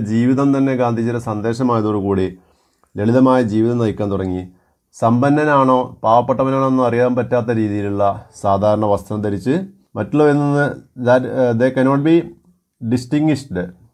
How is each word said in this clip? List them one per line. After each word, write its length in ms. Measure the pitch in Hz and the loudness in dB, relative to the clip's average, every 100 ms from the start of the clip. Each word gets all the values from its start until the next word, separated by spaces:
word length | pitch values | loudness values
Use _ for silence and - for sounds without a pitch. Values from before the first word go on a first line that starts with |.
| 104 | 0
ജീവിതം 380 | 113 123 135 139 139 | 0 2 2 2 2
തന്നെ 180 | 135 127 | 0 0
ഗാന്ധിജിയുടെ 460 | 120 117 117 120 117 | 0 0 -2 -4 -4
സന്ദേശമായതോടുകൂടി 960 | 104 110 113 127 117 107 104 98 95 92 90 _ _ _ _ _ | -4 -4 -2 0 0 0 0 0 0 -2 -6 _ _ _ _ _
ലളിതമായ 460 | - 107 127 131 127 | -4 0 4 4 4
ജീവിതം 360 | 117 107 117 120 | 2 0 0 0
നയിക്കാൻ 280 | 110 92 101 | -2 -2 -4
തുടങ്ങി. 320 | 98 92 92 90 - _ _ _ - | -4 -4 -6 -8 -18 _ _ _ -2
സമ്പന്നനാണോ 800 | 117 120 139 147 151 143 131 127 123 - | 0 2 2 2 2 2 4 2 -2 -4
പാവപ്പെട്ടവനാണോ 640 | 110 117 117 127 135 135 135 | 2 2 2 -2 -2 0 0
എന്ന് 160 | 131 123 | 0 0
അറിയാൻ 260 | 117 123 123 | 2 0 0
പറ്റാത്ത 340 | 120 123 113 113 | -2 -2 0 -2
രീതിയിലുള്ള 460 | 107 104 101 101 101 101 - - | -2 -2 -4 0 -2 -2 -10 -6
സാധാരണ 420 | 104 98 107 107 | -2 2 2 2
വസ്ത്രം 340 | 107 98 - 107 | 0 -2 -4 -6
ധരിച്ച് 340 | 104 101 101 165 190 - _ | -4 -4 -2 -2 -4 -16 _
മറ്റുള്ളവരിൽ 440 | 110 101 147 151 143 | -10 -2 2 2 2
നിന്ന് 280 | 147 143 143 - - - 120 | 0 0 -2 -6 -14 -4 0
that, 160 | 127 127 131 | 2 0 0
uh, 120 | 123 | 0
they 180 | 113 127 | 2 0
cannot 300 | 131 131 139 | 2 2 2
be 140 | 151 165 170 - _ _ _ _ | 2 2 0 -10 _ _ _ _
distinguished 720 | 113 123 - 147 156 143 - 90 90 - _ | -4 -4 -2 0 0 -2 -4 -8 -8 -12 _